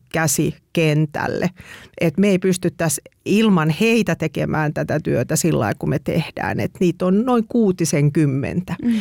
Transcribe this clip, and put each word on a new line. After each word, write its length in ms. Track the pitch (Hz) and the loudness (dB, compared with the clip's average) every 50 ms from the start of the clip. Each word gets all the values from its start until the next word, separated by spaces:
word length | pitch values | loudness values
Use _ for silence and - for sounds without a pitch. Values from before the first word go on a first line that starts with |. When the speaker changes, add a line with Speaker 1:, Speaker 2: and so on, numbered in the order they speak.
| _ _ - | _ _ -4
Speaker 1:
käsi 420 | 160 160 160 - - 151 156 151 - _ _ - | -2 -2 0 0 0 -2 -2 -4 -6 _ _ -2
kentälle. 760 | 175 160 156 151 151 156 151 - - - - - - - 180 - - - - - - - - - - | 0 2 2 2 2 0 0 -2 -4 -4 -4 -2 -2 -2 -4 -4 -8 -14 -20 -20 -20 -20 -20 -6 -2
Et 180 | - 165 156 - | -2 0 0 2
me 100 | 196 208 | 2 2
ei 100 | 190 180 | 2 2
pystyttäisi 600 | - 185 180 - - 170 156 - 170 160 - - - - - _ _ | 2 0 0 0 -2 -4 -4 -2 -2 -2 -2 -4 -8 -14 -20 _ _
ilman 500 | - 185 214 226 220 190 165 156 165 156 - | 0 2 4 4 4 4 4 4 2 0 2
heitä 340 | 214 226 226 240 202 180 165 | 2 2 4 4 2 0 0
tekemään 600 | - 160 156 - 160 151 147 147 151 156 151 - | -2 -2 -4 -2 -4 -4 -2 -2 -2 -2 -2 -2
tätä 260 | 156 156 - 135 151 | -4 -4 -2 -2 -2
työtä 360 | - 151 143 123 127 - - | -2 -2 -2 -2 0 0 -2
sillä 220 | - - 165 147 139 | 0 0 0 0 0
lailla, 200 | 120 101 - - | 0 -2 -2 -4
kun 100 | - 151 | -4 -2
me 100 | 147 156 | -2 -2
tehdään. 640 | - - - 170 147 - - - - 98 98 - | -2 -2 -2 -2 -4 -4 -8 -8 -6 -6 -4 -4
Et 100 | 196 185 - - | -4 -6 -4 0
niitä 260 | 196 175 160 - 185 | 0 0 0 0 0
on 180 | 185 185 208 240 | 0 2 2 2
noin 200 | 262 247 233 220 - | 2 0 0 0 0
kuutisenkymmentä. 1300 | - 240 220 196 185 - 170 156 - 147 143 147 147 170 156 143 131 139 139 85 80 - 180 - 175 - - | 0 0 2 2 0 0 -2 -2 0 2 2 2 2 2 2 2 0 -2 -2 -4 -4 -4 -6 -6 -6 -4 -2
Speaker 2:
Mm. 120 | 240 226 214 | 0 0 0